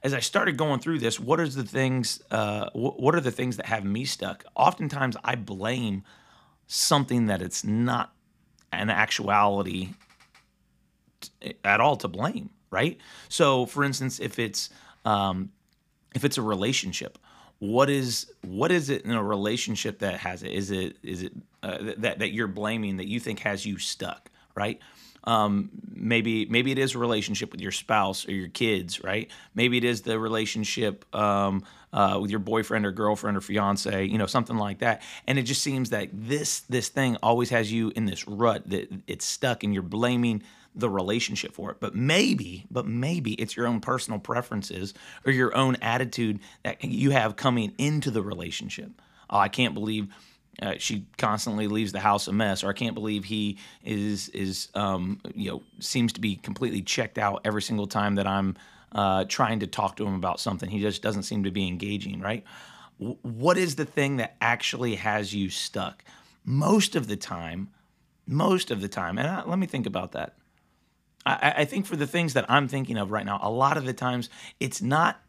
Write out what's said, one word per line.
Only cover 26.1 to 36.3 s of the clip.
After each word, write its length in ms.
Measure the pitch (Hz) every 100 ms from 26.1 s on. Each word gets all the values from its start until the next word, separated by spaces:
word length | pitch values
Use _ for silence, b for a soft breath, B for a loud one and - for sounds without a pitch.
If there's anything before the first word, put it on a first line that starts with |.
| 117 113 113 104
maybe 260 | 117 127
it 60 | 131
is 180 | 135 127
a 40 |
relationship 520 | 120 110 101 104 104
with 100 | -
your 100 | 101
spouse 560 | - - 107 98 95 -
or 40 |
your 180 | 95 90
kids, 540 | - 117 98 87 -
right? 260 | 95 98 - B B 104
Maybe 220 | 123 123
it 60 |
is 180 | 120 113
the 160 | 117 110
relationship, 840 | 110 110 110 113 107 - 107 98 - -
um, 480 | 104 101 98 95 B B B
uh, 280 | - 98 98
with 80 | 101
your 100 | 107
boyfriend 460 | 101 113 107 110 104
or 60 |
girlfriend 440 | 98 104 107 107 98
or 60 |
fiance, 640 | - 101 101 101 107 98 98
you 120 | 107
know, 100 | 101
something 300 | 131 117 117
like 220 | 104 98
that. 220 | 120 107 B B -
And 120 | 135
it 40 |
just 180 | 120 135
seems 280 | 143 135 123
that 200 | 113 95
this, 480 | 98 113